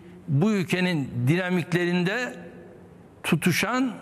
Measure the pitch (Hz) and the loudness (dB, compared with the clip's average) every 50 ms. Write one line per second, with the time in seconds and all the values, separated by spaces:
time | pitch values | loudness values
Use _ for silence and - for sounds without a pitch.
0 | - - - - - - 139 139 190 220 214 196 156 - 175 180 180 180 175 147 | -20 -20 -20 -14 -4 0 2 4 4 4 2 2 0 0 0 0 2 2 0 0
1 | 131 - 120 120 123 131 165 180 185 180 185 180 - - 170 175 175 175 180 180 | -2 -4 -4 -2 2 2 2 2 2 0 0 0 0 0 0 0 2 2 2 2
2 | 175 185 214 247 247 247 - - - - - - - - - - - - - - | 2 2 0 -2 -4 -6 -8 -12 -16 -16 -18 -18 -20 -20 -20 -20 -20 -20 -20 -20
3 | - - - - - - 175 156 - 185 - - - 202 247 254 269 247 190 - | -20 -20 -20 -8 -2 0 0 2 2 0 2 2 0 0 2 0 0 0 -4 -8